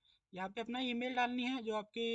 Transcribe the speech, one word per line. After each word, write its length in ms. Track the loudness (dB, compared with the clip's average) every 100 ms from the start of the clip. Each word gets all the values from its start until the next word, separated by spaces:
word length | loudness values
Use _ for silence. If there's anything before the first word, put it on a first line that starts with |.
| _ _ _
यहाँ 160 | -6 -4
पे 120 | -4
अपना 180 | -4 0
ईमेल 340 | 0 0 0
डालनी 280 | 2 4 2
है, 200 | 0 0
जो 120 | 0
आपके 280 | -2 -2 -2 0